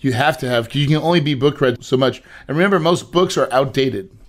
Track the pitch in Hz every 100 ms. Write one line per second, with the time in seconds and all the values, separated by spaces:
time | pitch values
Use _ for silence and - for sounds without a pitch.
0 | 135 117 147 - 127 123 113 139 143 151
1 | 160 175 147 135 143 143 135 110 - 131
2 | 131 120 - - - 147 196 196 160 175
3 | - 175 180 - 131 127 139 139 135 104
4 | 92 -